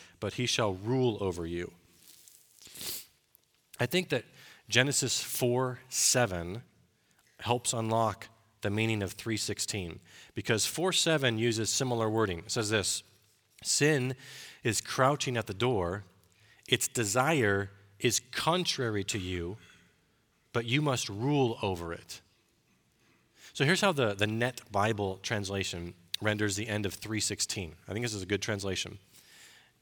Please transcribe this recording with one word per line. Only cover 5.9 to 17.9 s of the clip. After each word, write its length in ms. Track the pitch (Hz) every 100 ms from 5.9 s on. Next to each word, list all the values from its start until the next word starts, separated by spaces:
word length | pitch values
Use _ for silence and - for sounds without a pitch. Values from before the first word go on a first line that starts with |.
| - - 131 117 90 85 104 - _ _ _ _ _ _ -
helps 320 | - 120 -
unlock 560 | 120 113 113 113 95 - - _ _
the 100 | 107
meaning 320 | 104 110 110
of 80 | 98
three 260 | - - 110
sixteen, 640 | - 104 - 107 87 - - - -
because 320 | - - 113 -
four 260 | - 180
seven 460 | 170 - 156 135 110
uses 320 | 120 110 107
similar 400 | - 131 117 110
wording. 300 | 110 107 85
It 120 | -
says 200 | - 104
this, 320 | 107 92 - - _ _ _ _ _
"Sin 520 | - - 151 151 127 135 - - - -
is 180 | 123 101
crouching 560 | - - 131 147 - 117
at 80 | 107
the 80 |
door. 520 | 98 120 113 87 98 104 _ _ _ _ _ -
Its 200 | 123 -
desire 840 | - 107 113 135 165 107 98 101 - -